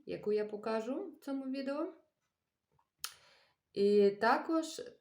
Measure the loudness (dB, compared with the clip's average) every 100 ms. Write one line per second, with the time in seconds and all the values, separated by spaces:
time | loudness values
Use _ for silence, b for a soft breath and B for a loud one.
0 | -10 -6 -2 -2 -2 -6 -4 -4 -2 -6
1 | -6 -12 -8 -6 -4 -4 -4 -4 -6 -8
2 | _ _ _ _ _ _ _ _ _ _
3 | -14 B B B B B _ 0 4 6
4 | 6 4 2 2 2 0 -2 -10 -14 -4